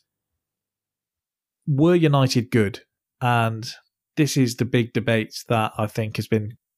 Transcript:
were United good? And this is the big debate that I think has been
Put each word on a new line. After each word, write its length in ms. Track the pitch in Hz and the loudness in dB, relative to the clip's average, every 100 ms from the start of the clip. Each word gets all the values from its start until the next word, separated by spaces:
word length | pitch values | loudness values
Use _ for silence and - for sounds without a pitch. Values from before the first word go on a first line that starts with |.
| _ _ _ _ _ _ _ _ _ _ _ _ _ _ _ _ - | _ _ _ _ _ _ _ _ _ _ _ _ _ _ _ _ -4
were 280 | 135 165 | 2 4
United 560 | 180 156 143 131 127 113 | 4 4 4 2 0 0
good? 300 | 120 101 - _ _ _ - | 0 0 -4 _ _ _ -6
And 480 | 123 120 113 113 117 - _ _ _ - | 0 0 0 -4 -12 -16 _ _ _ -2
this 200 | 143 147 | 0 2
is 200 | 127 120 | 0 0
the 80 | |
big 280 | 120 123 117 | -2 0 -2
debate 520 | 120 110 113 110 - - | -2 0 -2 -2 -10 -4
that 240 | 117 110 - | -2 -2 -4
I 80 | 107 | -6
think 300 | - 110 110 | -4 -6 -6
has 100 | 107 | -2
been 300 | 110 107 - _ | -2 -2 -12 _